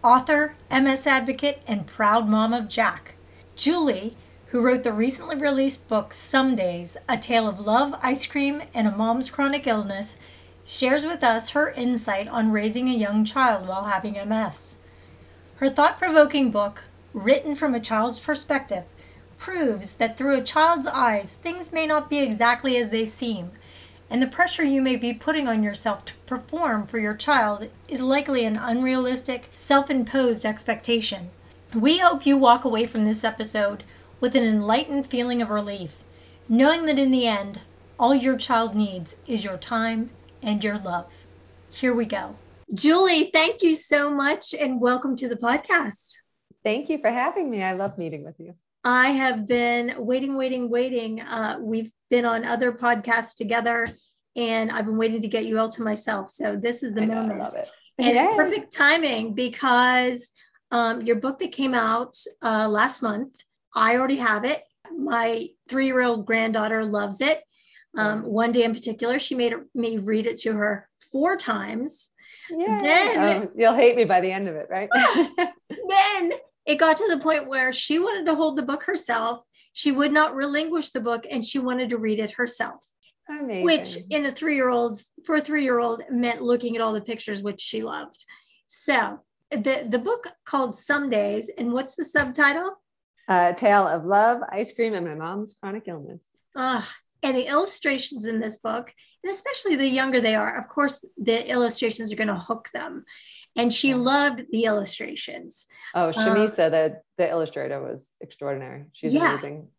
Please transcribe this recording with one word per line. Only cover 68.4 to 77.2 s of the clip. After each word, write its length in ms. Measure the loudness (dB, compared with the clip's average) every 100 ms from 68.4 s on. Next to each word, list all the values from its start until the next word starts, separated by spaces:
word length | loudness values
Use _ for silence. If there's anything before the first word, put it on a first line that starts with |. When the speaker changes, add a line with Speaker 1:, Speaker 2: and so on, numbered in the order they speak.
| 2
Speaker 1:
day 120 | 2
in 100 | 2
particular, 440 | 0 -6 -4 -2 -2
she 160 | -2
made 200 | -2 -2 -2 -8
me 220 | -4 -2 -2
read 300 | 0 0 0
it 100 | -2
to 120 | -2
her 380 | 0 0 -2 _ _ -8
four 280 | 0 2 0
times. 720 | -2 -4 -4 -6 -8 -10 -20 _ -20 -20 -10
Speaker 2:
Yay. 160 | -4 0
Speaker 1:
Then 760 | 0 4 4 4 2 2 2
Speaker 2:
Um, 40 | -2 4
you'll 180 | 4
hate 220 | 8 6 6
me 80 |
by 160 | 4 4
the 100 | 2
end 160 | -2 -4
of 100 | -8
it, 120 | -6
right? 220 | -6 2
<laughs> 640 | 4 4 4 0 0 -4 -4 _ -10 2
Speaker 1:
Then 440 | 4 4 2 -2 -4 -10 _ -2
it 100 | 4
got 200 | 4 4
to 120 | 2
the 100 |
point 280 | 2